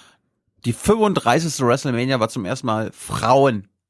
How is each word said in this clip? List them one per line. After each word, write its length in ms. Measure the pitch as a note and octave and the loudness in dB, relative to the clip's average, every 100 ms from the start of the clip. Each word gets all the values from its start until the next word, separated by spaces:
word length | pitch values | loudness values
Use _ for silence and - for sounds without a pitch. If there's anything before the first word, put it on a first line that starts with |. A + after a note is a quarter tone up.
| _ _ _ _ _ _ | _ _ _ _ _ _
die 80 | A#2+ | -4
fünfunddreißigste 920 | - - A3 G#3 E3 A#2 C#3 E3 C#3 A#2+ | -2 0 2 2 2 2 2 0 0 0
WrestleMania 540 | C3 C#3+ A#2+ B2+ C3 | 0 0 -2 0 0
war 80 | A2 | -2
zum 160 | C3 | -4
ersten 240 | F2+ C3 A#2+ | -6 -6 -4
Mal 240 | A2 G#2+ | -4 -4
Frauen 720 | - - - A2+ C3+ C3+ G#2+ G2 _ | -10 -12 -4 2 4 4 0 -6 _